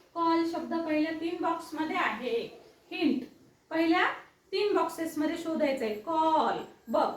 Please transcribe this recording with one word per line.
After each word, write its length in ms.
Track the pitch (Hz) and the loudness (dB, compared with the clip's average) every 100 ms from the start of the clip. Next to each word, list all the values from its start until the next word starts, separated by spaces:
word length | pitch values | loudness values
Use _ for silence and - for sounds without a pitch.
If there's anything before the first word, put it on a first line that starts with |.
| _ | _
कॉल 300 | 339 339 330 330 | 0 2 4 2
शब्द 220 | 339 - | -2 -4
पहिल्या 380 | 339 311 302 320 | -2 0 0 0
तीन 260 | 320 339 349 | -2 -4 -2
बॉक्स 280 | 339 330 - | -2 -2 -6
मध्ये 220 | 311 311 370 | -6 -2 0
आहे. 640 | 311 214 247 233 - - - - _ | -2 -2 -2 -2 -4 -10 -20 -20 _
हिंट, 300 | 359 330 247 - - - _ - | -2 2 0 -2 -14 -20 _ -4
पहिल्या 400 | 320 330 359 - - - _ _ | 0 4 4 2 -2 -12 _ _
तीन 240 | 392 415 339 | -2 2 2
बॉक्सेस 420 | 311 - 320 302 | 0 -2 -6 -2
मध्ये 200 | 302 339 | -2 -2
शोधायचा 480 | 330 311 285 254 226 | -4 0 0 0 -2
आहे. 100 | 208 | -4
कॉल, 640 | 233 320 320 311 226 - - - - | -2 2 4 4 2 -2 -6 -14 -2
बघ, 240 | 302 - | 0 0